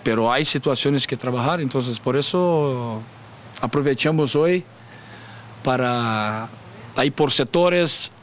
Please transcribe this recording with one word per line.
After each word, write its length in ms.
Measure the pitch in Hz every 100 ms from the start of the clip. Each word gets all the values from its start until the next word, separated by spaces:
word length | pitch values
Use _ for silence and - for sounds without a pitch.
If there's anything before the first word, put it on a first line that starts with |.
pero 280 | 123 113 113
hay 120 | 131
situaciones 600 | 151 143 143 127 143 143 -
que 100 | 123
trabajar, 440 | 127 123 127 175
entonces 380 | 139 135 123 110
por 180 | 127 135
eso 840 | 139 180 180 160 143 127 120 110 113 - - - - -
aprovechamos 760 | 117 147 143 135 156 160 139 147
hoy 260 | 160 180 - - - - - - - - - -
para, 840 | - 127 123 120 117 110 107 107 113 - - - -
ahí 160 | - 139
por 220 | - 147
sectores 800 | - 127 170 175 175 165 - - -